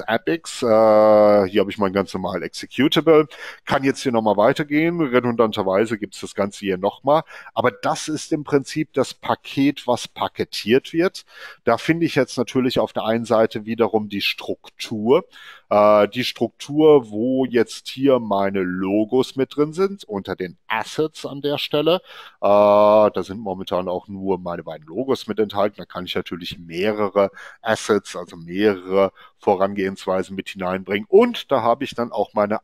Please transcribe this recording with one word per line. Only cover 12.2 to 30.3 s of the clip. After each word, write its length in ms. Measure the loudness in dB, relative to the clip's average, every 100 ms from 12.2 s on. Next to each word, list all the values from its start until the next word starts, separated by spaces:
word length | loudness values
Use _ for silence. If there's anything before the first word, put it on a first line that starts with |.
| -2 -2
natürlich 420 | -4 -2 0 0
auf 140 | -2
der 100 | -2
einen 220 | -2 -2 0
Seite 400 | 2 2 -2 -8
wiederum 440 | -2 0 0 -2
die 120 | -4
Struktur, 1040 | -6 -6 -8 -10 -12 -18 -12 -6 2 2 2 -12 -20 -20 _
äh, 380 | 4 6 6 4
die 160 | 0
Struktur, 880 | -8 -4 -6 -6 -6 4 6 6 4
wo 340 | -2 -2 0 0
jetzt 420 | 0 0 -4 -14
hier 320 | -2 2 2
meine 420 | 2 0 0 -2
Logos 760 | -4 -4 -2 0 0 0 -2 -4
mit 200 | -4 -2
drin 180 | -4
sind, 320 | -2 -4 -4 -10
unter 300 | -10 -8 -8
den 220 | -8 -12 _
Assets 580 | -6 -6 -4 -4 -6 -12
an 160 | -8
der 180 | -6 -4
Stelle. 420 | -4 -2 0 0 -4 -20 -20 _
Äh, 0 |
da 800 | 2 4 6 6 6 6 4 0
sind 180 | -6 -10
momentan 480 | -8 -8 -6 -6 -4
auch 200 | -8 -8
nur 320 | -8 -4 -4
meine 240 | -4 -10
beiden 240 | -12 -16 -12
Logos 400 | -8 -4 -4 -4
mit 120 | -4
enthalten. 380 | -2 -2 -4 -4
Da 80 | -14
kann 200 | -12 -8
ich 100 | -8
natürlich 420 | -8 -10 -12 -14
mehrere 720 | -12 -6 -4 -2 -2 0 0 -2 -20 -10
Assets, 540 | -4 -4 0 -2 -2 -10
also 220 | -14 -16
mehrere 720 | -8 0 0 0 -2 0 0 -2 -18 _
Vorangehensweisen 960 | -2 0 0 -2 -4 -4 -4 -4 -4